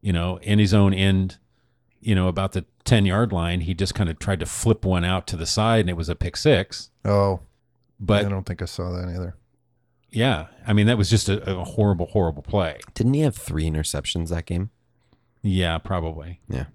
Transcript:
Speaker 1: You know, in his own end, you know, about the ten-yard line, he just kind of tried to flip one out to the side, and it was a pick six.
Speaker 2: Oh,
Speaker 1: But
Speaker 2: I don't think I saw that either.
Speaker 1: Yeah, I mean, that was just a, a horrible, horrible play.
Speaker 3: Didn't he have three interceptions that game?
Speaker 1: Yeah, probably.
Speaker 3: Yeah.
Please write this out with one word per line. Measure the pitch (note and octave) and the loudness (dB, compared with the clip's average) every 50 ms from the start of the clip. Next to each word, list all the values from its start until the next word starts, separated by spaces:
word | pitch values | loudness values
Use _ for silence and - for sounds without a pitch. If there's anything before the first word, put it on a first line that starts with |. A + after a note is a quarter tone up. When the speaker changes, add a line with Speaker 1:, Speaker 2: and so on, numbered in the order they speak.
Speaker 1:
You | - G#2 F#2 | -2 0 0
know, | E2+ E2+ F2+ F#2 F2 | 0 0 -2 -4 -6
in | - G#2+ G#2 G#2 | -2 2 4 4
his | G#2+ F#2+ G#2+ | 6 6 6
own | G#2+ G2 G2 F#2+ | 6 6 4 4
end, | F#2 F#2+ G2 F#2+ F#2+ F#2+ F#2+ - - _ _ _ _ _ _ _ _ _ _ _ _ | 2 2 2 2 2 0 -2 -4 -12 _ _ _ _ _ _ _ _ _ _ _ _
you | - A#2+ G#2 | -2 0 2
know, | F#2+ F#2 F#2 | 2 2 2
about | F2 F#2 F#2+ F#2+ | 0 0 -4 -2
the | - G2 E2+ _ _ _ _ | -4 -6 -8 _ _ _ _
ten-yard | - B2 A2 G2+ G2 F2+ G#2 A#2 A2+ | 2 4 4 4 4 2 2 0 0
line, | G2+ F2+ E2+ E2+ F2 F2+ | 0 -2 -2 -2 -2 -2
he | E2 E2 F#2 | -2 -4 -2
just | E2 G2 F#2 - | -2 -2 -4 -2
kind | - G#2+ E2 | -2 -2 -2
of | D#2+ - | -2 -4
tried | - - G2 D#2+ | -4 -4 -2 -2
to | D#2+ | -4
flip | E2+ - - - A#2 A2 - - | -8 -8 -4 2 0 0 2 2
one | G2 F#2 F2+ E2+ | 0 0 2 2
out | F2+ F#2 F#2 F2 - | 0 -2 -2 -4 -6
to | - E2 | -8 -8
the | D#2+ - | -6 -4
side, | - - G#2+ A2+ A#2 A2+ | -2 0 2 2 4 2
and | G#2 F2+ | 2 0
it | F2+ E2 | -2 -4
was | E2 D#2 | -4 -4
a | F2 | -4
pick | - - F#2 - - | -4 -4 -6 -6 -2
six. | - D3+ C#3+ F#2 G2 - - - - - _ _ _ | 2 4 4 4 2 -2 -8 -16 -16 -18 _ _ _
Speaker 2:
Oh, | G2+ G2+ G2+ G2+ G2 F#2+ F2+ - - _ _ _ _ _ _ _ _ _ _ | 0 2 2 4 2 0 -2 -6 -16 _ _ _ _ _ _ _ _ _ _
Speaker 1:
But | G2+ F2 G#2+ G2+ G#2 | -2 2 2 2 2
Speaker 2:
I | G2+ | 0
don't | G2 F#2+ F#2 | -2 -4 -4
think | - F#2+ F2 | -6 -8 -8
I | F#2 | -8
saw | F2 - - F2+ F2+ | -10 -6 -8 -6 -6
that | F2+ F2+ F2+ F2+ | -6 -6 -6 -6
either. | F2+ F2+ F2+ F2 - - _ _ _ _ _ _ _ _ _ _ _ _ _ _ | -6 -6 -8 -8 -10 -14 _ _ _ _ _ _ _ _ _ _ _ _ _ _
Speaker 1:
Yeah, | - A2+ A2+ C3+ A#2 D2+ D#2 - _ _ - - | -4 0 0 0 0 -2 -4 -10 _ _ -4 2
I | G#2 | 4
mean, | G#2 G#2 A2 | 4 6 4
that | B2 A2 | 4 4
was | G2+ E2 | 2 4
just | A#2 G#2 - - | 4 2 2 2
a, | G2 G#2+ - - F#2+ F2+ | -2 -2 -2 -4 -6 -4
a | F2 | -6
horrible, | - - - G#2 G2+ G2 E2+ F2 - | -8 -2 0 2 2 2 0 -2 -2
horrible | - G#2+ F2+ E2 D2+ C#2+ - | 0 0 0 0 -2 -4 -8
play. | - - G#2 F#2 D#2+ D2 - - - - | -4 -2 0 0 0 -4 -8 -16 -18 -4
Speaker 3:
Didn't | - A2+ A#2+ C3+ | 0 0 2 2
he | D3 | 2
have | D#3 C#3+ G#2 | 2 0 0
three | - - - - D#2 D#2+ D#2+ | -2 -10 -6 -4 -2 -2 -2
interceptions | D#2 D#2 D2+ - - D2+ C#2 - - E2+ E2 D#2+ | -2 -2 -4 -4 -4 -6 -6 -4 -4 -4 -4 -4
that | F2+ E2 D#2 | -4 -6 -4
game? | - F2 F2 F#2+ G#2 _ _ _ _ _ _ _ _ _ _ _ _ _ _ | -4 -4 -4 -4 -6 _ _ _ _ _ _ _ _ _ _ _ _ _ _
Speaker 1:
Yeah, | - G#2+ F#2 F#2 F2+ E2+ E2 D#2+ | -2 0 0 2 2 0 0 -2
probably. | - - F#2+ F2+ E2 E2 D#2+ D#2 D2 E2+ F2 - _ - | -4 -4 -4 -4 -4 -4 -6 -8 -12 -14 -14 -16 _ -8
Speaker 3:
Yeah. | C2 B1+ C2 - - | -8 -8 -8 -10 -14